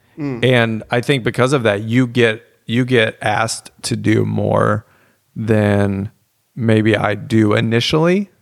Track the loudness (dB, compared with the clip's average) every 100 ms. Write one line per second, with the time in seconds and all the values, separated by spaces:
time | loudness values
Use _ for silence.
0 | _ -10 -8 -2 2 2 2 -2 -4 -4
1 | 0 -2 -2 0 0 2 0 0 0 0
2 | 0 2 2 0 -10 _ -4 -2 2 2
3 | 0 -2 -4 -2 -2 -6 -12 _ -8 -4
4 | 0 0 0 -2 0 0 0 -2 -6 _
5 | _ _ _ -10 -2 0 2 2 0 -2
6 | -6 -12 _ _ _ -4 0 2 2 0
7 | -2 -4 -2 2 2 2 0 0 0 0
8 | 2 0 -4 _